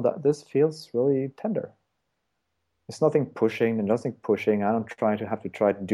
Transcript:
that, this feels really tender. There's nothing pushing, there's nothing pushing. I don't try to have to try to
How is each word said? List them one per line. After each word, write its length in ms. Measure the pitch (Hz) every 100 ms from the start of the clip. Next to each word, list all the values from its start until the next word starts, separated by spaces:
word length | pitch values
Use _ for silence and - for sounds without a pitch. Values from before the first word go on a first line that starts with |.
that, 180 | 117 -
this 200 | 143 151
feels 480 | - 135 156 156 -
really 380 | 117 135 139 139 -
tender. 340 | 220 185 - _ _ _ _ _ _ _ _ _ _ _ -
There's 120 | -
nothing 260 | 156 151 127
pushing, 500 | - 113 - 113 113
there's 120 | 101
nothing 260 | 117 131 110
pushing. 400 | - 101 - 104
I 80 | 101
don't 140 | 113 113
try 300 | - 110 104
to 100 | 107
have 160 | 110
to 60 | -
try 240 | - 104
to 80 | 98 95